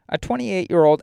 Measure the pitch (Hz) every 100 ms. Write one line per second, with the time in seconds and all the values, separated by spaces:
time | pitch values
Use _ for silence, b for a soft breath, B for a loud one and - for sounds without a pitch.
0 | - 160 - 247 247 190 - 170 151 151